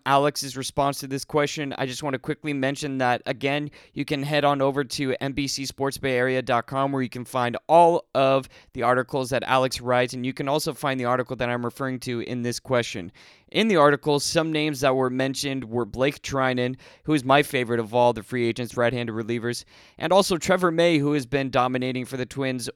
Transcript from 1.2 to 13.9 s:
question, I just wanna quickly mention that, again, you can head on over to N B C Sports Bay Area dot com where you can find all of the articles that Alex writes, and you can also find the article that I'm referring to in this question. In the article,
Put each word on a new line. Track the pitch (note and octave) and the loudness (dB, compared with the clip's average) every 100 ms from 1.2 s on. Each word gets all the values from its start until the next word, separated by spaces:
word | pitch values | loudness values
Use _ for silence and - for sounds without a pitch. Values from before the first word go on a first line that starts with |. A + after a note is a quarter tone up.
question, | - D3+ C#3+ D#3 C#3 - | -2 0 0 -2 -6 -6
I | C3+ | -6
just | B2 | -6
wanna | D3 C3 | -6 -6
quickly | - D3 D#3 | -6 -8 -6
mention | C#3+ C3 C#3 D3 C3 | -2 -2 -2 -4 0
that, | B2 A#2+ - | 0 0 -2
again, | B2+ C#3 C#3+ D3 - - | -4 -2 -2 -6 -12 -12
you | - | -8
can | C#3 D3 | -4 -2
head | C#3+ D3+ | 0 2
on | C#3+ C#3 | 2 2
over | C3+ C#3 | 0 0
to | B2+ - C3 - | -4 -4 -4 -2
N | C#3 | -4
B | C#3 C#3 | -4 -4
C | - | -6
Sports | C3 - C#3 - | -8 -6 -6 -4
Bay | C3+ | -2
Area | B2 B2+ C3 | 0 2 0
dot | A#2+ A#2+ - | 0 -2 -2
com | C3+ C#3 | -2 0
where | C3+ | 0
you | B2+ | -4
can | B2 | -6
find | A#2 C3 A#2+ A2+ - | -6 -2 -2 -2 4
all | D#3+ E3+ F3 - | 6 8 4 0
of | C3 C3+ C3+ B2+ - _ | 2 4 2 -2 -14 _
the | C3 | -2
articles | A#2 B2+ B2 C#3+ B2 | 2 2 2 -2 -2
that | C3 | -2
Alex | - C3 C3 - | 2 2 2 -2
writes, | A#2+ B2 B2+ | 0 2 2
and | B2+ B2+ | -2 -6
you | |
can | C3 C#3+ | -4 -2
also | D3+ D#3+ | 0 -2
find | B2+ C#3+ C3 | -4 -2 -2
the | A#2+ | 0
article | B2+ B2 A#2+ | 0 0 -4
that | B2 | -2
I'm | A#2+ | -2
referring | A#2+ - C3+ B2+ | -4 -4 -6 -6
to | B2+ A#2 | -4 -4
in | - B2 | -4 -4
this | A#2+ A#2+ | -4 -4
question. | - B2 A#2 G#2+ F2 - - - _ | -2 0 0 -6 -12 -16 -20 -20 _
In | - A3 | 0 2
the | F3 | 6
article, | D3 | 6